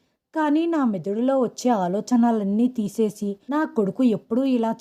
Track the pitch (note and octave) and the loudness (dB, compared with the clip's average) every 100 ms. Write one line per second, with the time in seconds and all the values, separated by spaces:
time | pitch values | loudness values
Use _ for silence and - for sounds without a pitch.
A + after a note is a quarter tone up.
0 | _ _ _ D#4+ D4+ D4+ E4+ D#4+ B3 F#3+ | _ _ _ -2 0 0 0 0 0 -2
1 | F#3+ G#3+ B3+ C4+ B3 - B3 G#3+ F3 G3+ | -4 -2 0 0 -2 -2 0 0 0 -2
2 | G#3+ A#3+ A#3 A3+ G3 G#3 B3+ B3+ G3+ - | 0 2 4 2 0 0 0 -2 -4 -2
3 | G#3+ - G3+ G3 - D4 D#4 A#3 F#3+ F#3+ | -2 -2 -8 -8 -6 -4 -2 -2 -2 2
4 | B3+ G3 - A3+ C4+ B3 A3+ A3+ | 2 0 -2 -2 0 0 0 -4